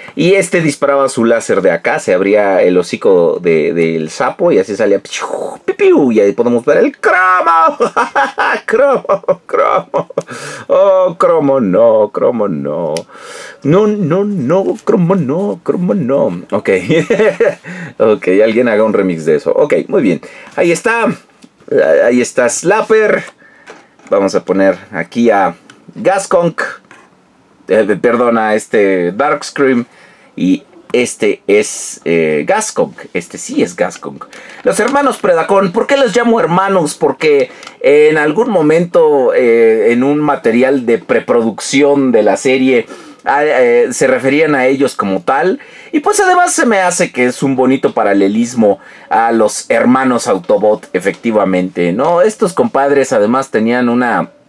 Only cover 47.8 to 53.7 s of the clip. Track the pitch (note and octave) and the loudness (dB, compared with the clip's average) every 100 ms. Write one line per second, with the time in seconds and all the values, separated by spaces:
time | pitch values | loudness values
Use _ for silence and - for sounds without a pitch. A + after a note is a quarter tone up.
47.8 | C3 A#2 G#2 G2 G2 G#2+ A#2+ B2 G#2 G2 | 0 0 0 2 2 0 -2 0 0 0
48.8 | - - - G#2+ A#2 A2+ G#2+ - - A2+ | -6 -20 -4 0 0 2 0 -2 -4 0
49.8 | A2+ C3 B2+ A#2 - F#2+ F2+ G2+ G#2+ G#2 | 2 2 0 -2 -2 -2 0 0 2 0
50.8 | - F2+ F#2+ F2+ A#2 G#2+ F#2+ F2+ F#2 F2+ | -4 -6 -4 -4 -2 0 0 0 -2 -2
51.8 | F2 G2 D3+ E3+ G#3+ - G3 F3 A#2+ C3+ | -2 0 0 2 0 0 -2 -2 -2 0
52.8 | C#3+ C3+ C3 A#2 G#2 B2+ C3+ A2+ A2+ | 0 0 0 0 0 0 -2 -2 0